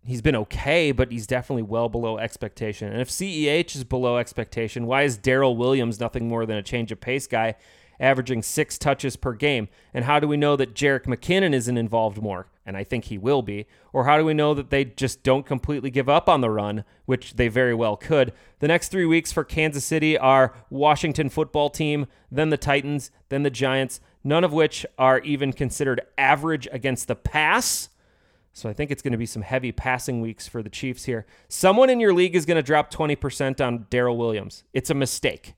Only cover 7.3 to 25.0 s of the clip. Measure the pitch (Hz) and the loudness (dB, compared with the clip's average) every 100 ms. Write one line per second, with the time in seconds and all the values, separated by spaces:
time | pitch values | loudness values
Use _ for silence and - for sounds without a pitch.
7.3 | 117 113 110 _ _ _ _ 131 131 123 | -2 -2 -4 _ _ _ _ 2 2 0
8.3 | 120 104 - 156 - 151 135 139 - - | -2 -2 -2 -4 -2 -2 0 -2 -4 -6
9.3 | 110 147 131 104 _ _ - 123 147 147 | -2 0 0 -4 _ _ -6 2 2 2
10.3 | 147 147 143 131 - 143 135 - 120 - | 2 2 2 0 0 2 2 -2 -6 0
11.3 | 185 190 135 117 123 113 113 113 104 107 | 2 4 2 0 -2 0 0 0 -2 -6
12.3 | 92 95 _ - 98 101 123 - 104 107 | -6 -10 _ -12 -10 -6 -6 -6 -6 0
13.3 | 143 104 104 104 _ _ 131 127 151 160 | 0 0 -8 -10 _ _ -2 4 4 4
14.3 | 151 151 147 135 139 135 - 131 - 135 | 2 2 0 0 0 0 -2 -4 -2 2
15.3 | 135 139 131 - 147 131 127 131 147 180 | 2 2 -6 -4 -4 -2 -2 2 4 6
16.3 | 160 120 107 104 107 - _ - 127 - | 4 4 0 -2 -4 -8 _ -4 -4 -4
17.3 | - 120 113 127 117 117 104 - 156 123 | -2 0 2 2 2 0 -2 0 2 2
18.3 | - - _ 147 170 - 190 170 165 160 | -2 -20 _ 0 0 0 -2 2 2 2
19.3 | - 151 165 156 143 - 160 156 156 131 | -4 -2 0 0 -2 -2 0 2 4 6
20.3 | 135 131 - - 135 147 147 165 143 143 | 6 6 2 -12 2 4 4 0 0 -2
21.3 | - 156 151 147 - 156 147 139 _ _ | 0 -2 0 0 0 -2 -2 -4 _ _
22.3 | 127 156 147 - 143 139 147 - _ _ | -2 0 0 2 0 2 -4 -6 _ _
23.3 | 135 143 117 135 135 131 - _ _ 139 | -2 -2 0 0 0 -2 -6 _ _ 0
24.3 | 156 175 147 156 - - - | 2 4 4 2 0 -12 2